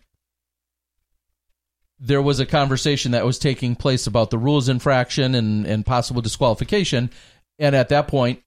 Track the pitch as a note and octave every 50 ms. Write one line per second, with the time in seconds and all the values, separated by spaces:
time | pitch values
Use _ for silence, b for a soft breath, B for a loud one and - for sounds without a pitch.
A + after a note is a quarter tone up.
0 | - _ _ _ _ _ _ _ _ _ _ _ _ _ _ _ _ _ _ _
1 | _ _ _ _ _ _ _ _ _ _ _ _ _ _ _ _ _ _ _ _
2 | C3+ A#2 C#3+ C#3 C#3 C#3+ C#3 B2 C3 - - D3+ C#3 C3+ C3+ B2 - D3+ C#3+ -
3 | - C3 A#2+ A#2+ F#2+ B2 B2+ - - D3 C3 - C3+ B2 A#2+ - - D3 C3 B2
4 | - A#2 G2+ A#2+ A2 - B2 A2+ A#2 C#3+ D3 D3 A#2+ C3 C3 A#2+ - D3 C3+ B2+
5 | B2 - - C#3+ C3+ B2+ C3 A#2+ A2+ G#2+ G#2+ G#2+ G#2 - G#2+ G#2+ G#2 - B2+ B2
6 | A#2 - B2+ B2 A2+ G#2+ - - C#3+ A#2+ A2 - C#3 - G#3 G#3 F3+ - - A#2+
7 | B2 A#2+ b b b b b b b _ _ - D3+ C#3+ D#3+ C3+ A#2+ - C#3+ D3
8 | D3+ - D3 C3+ B2 A#2+ B2+ - _